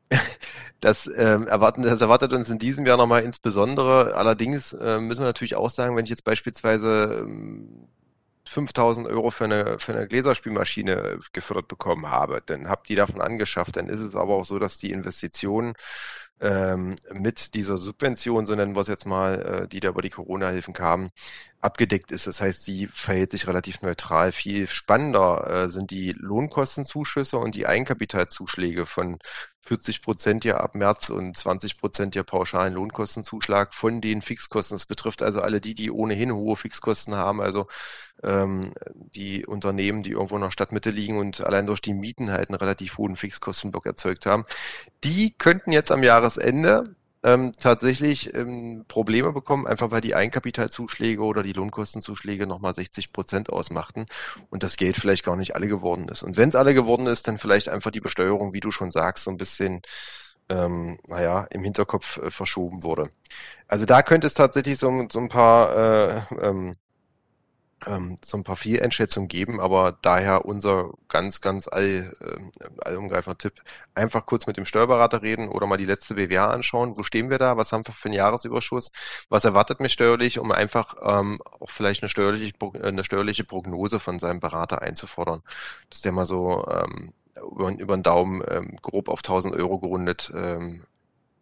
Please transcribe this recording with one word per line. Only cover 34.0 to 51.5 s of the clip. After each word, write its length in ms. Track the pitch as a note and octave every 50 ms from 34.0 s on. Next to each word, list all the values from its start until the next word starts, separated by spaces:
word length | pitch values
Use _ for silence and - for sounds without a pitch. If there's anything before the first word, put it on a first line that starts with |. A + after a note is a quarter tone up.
| A2 G#2+ G#2+ G#2
Fixkosten. 540 | - - A#2+ - - - - G#2+ F#2+ - G#2
Das 100 | F2+ -
betrifft 360 | - G#2 - - A2+ - -
also 200 | - G#2+ G2+ G#2
alle 180 | F2+ G#2+ G#2+ G2+
die, 160 | F#2+ A2 A2
die 160 | A2 G#2+ A2+
ohnehin 400 | A2 G#2+ A2 A2 G#2 G2+ A#2+ B2+
hohe 240 | A2+ G2+ G#2+ A2 G#2
Fixkosten 600 | - - F#2 - - - A2+ G#2 - - G#2+ G#2
haben, 260 | G2+ F2+ G2+ G#2 G#2
also, 260 | G2 G2 F#2+ G2+ G2 - - - - - - - - - _ _ -
ähm, 500 | G2+ G2 G2 G2 G2 F#2+ F#2 F#2+ F#2+ - - - - -
die 520 | - - - - G2+ G2 G2 G2 G2 -
Unternehmen, 580 | - G#2 G2+ G2+ G2 G2 G2 G2 G2+ G#2+ G#2+ G2
die 80 | G2
irgendwo 240 | G#2+ G#2 G2 F#2 G#2
in 60 | G2+
der 100 | G2 F#2
Stadtmitte 380 | - - G2 - G#2+ G#2 - A2+
liegen 280 | G#2 G#2+ G#2 G#2 A2
und 240 | G#2 G2+ G2 F#2 -
allein 240 | - - G2+ G2 G2+
durch 160 | G#2 G#2 -
die 120 | - G#2+ G2+
Mieten 380 | G2 G2+ A#2 B2 - B2 G2+
halt 180 | F#2+ F#2 G2 -
einen 80 | G2
relativ 400 | - G2 F#2+ G2 - F#2 F#2 -
hohen 180 | - G#2+ G2 F#2
Fixkostenblock 720 | - - G2 - - - G2 F#2 - - G2 F2+ E2+ -
erzeugt 400 | G#2 - - - F#2 E2+ - -
haben. 200 | G2 G2+ A2 A2+ - - - - - - - - - _ - -
Die 280 | D3 E3 G3 A3 A3 -
könnten 340 | - - E3 E3+ F#3+ - F3
jetzt 200 | D#3 D3+ - -
am 100 | D3+ C3+
Jahresende, 920 | C3 A#2+ A#2 A#2 A#2 A#2 - - - A#2+ C3 D3+ D#3+ F#3 G#3+ A#3+ B3 A3 F#3 _ _ _ _ _ -
ähm, 280 | B2 B2 B2+ B2+ B2 - -
tatsächlich, 760 | - B2+ A#2 - A#2 C3 B2+ C3 D3 D3 C#3+ - - - -
ähm, 520 | - A#2+ B2 B2 A#2+ A#2 A#2 A2+ A2+ A2
Probleme 460 | - - A2 A2 G#2+ A2 A#2+ C#3 E3 D3
bekommen, 340 | C3+ - - C#3+ C#3 -
einfach 240 | - A2+ - A#2+ G#2+
weil 100 | A#2 A2+
die 140 | A2+ A2+ -
Eigenkapitalzuschläge 1080 | F2 G2+ - - C3 - B2 - - A2+ A2 - - A#2+ - - - A#2 A2+ A2 G#2
oder 220 | A2 G#2+ G#2 G#2+ G2
die 100 | G2